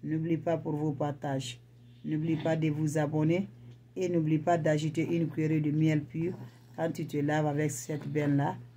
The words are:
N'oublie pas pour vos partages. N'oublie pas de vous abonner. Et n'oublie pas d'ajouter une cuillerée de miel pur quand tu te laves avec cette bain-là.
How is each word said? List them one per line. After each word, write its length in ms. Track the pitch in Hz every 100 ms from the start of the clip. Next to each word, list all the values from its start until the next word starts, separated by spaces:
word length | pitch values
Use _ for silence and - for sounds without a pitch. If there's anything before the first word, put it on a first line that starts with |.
| 143
N'oublie 320 | 160 160 165
pas 200 | 165 160
pour 160 | 160
vos 200 | 147 156
partages. 680 | 139 147 143 147 135 135 - - - - - 147
N'oublie 320 | 156 160 156
pas 140 | 160 160
de 140 | 156
vous 280 | 151 156 156
abonner. 520 | 147 151 156 175 202 - - - - -
Et 100 | 185
n'oublie 300 | 175 156 156
pas 200 | 156 170
d'ajouter 480 | 160 151 156 156 160
une 140 | 170 160
cuillerée 320 | - 156 156
de 100 | 147
miel 320 | 147 156 151
pur 320 | 147 160 165 185 - - - -
quand 120 | 165
tu 120 | 151 156
te 120 | 147
laves 280 | 143 151 151
avec 260 | 147 156
cette 360 | 127 - 151 143
bain-là. 480 | 143 147 139 143 185 -